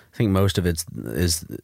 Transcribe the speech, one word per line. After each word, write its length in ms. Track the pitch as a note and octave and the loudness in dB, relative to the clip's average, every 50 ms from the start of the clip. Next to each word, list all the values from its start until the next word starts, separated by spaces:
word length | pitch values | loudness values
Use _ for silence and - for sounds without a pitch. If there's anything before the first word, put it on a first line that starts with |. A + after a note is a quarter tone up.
| - _ - | -20 _ -4
I 40 | |
think 140 | - B2 G#2 | 0 2 2
most 280 | G2 F#2+ G2 G2 - - | 4 4 4 2 2 2
of 80 | F2 | 0
it's, 180 | F2 E2+ D#2+ - - - | 0 0 -2 -4 -10 -10
is 480 | A1+ - - A1 C2 F2+ F2 E2+ - - - - - | -12 -10 -6 -2 0 0 0 0 -2 -6 -10 -14 -14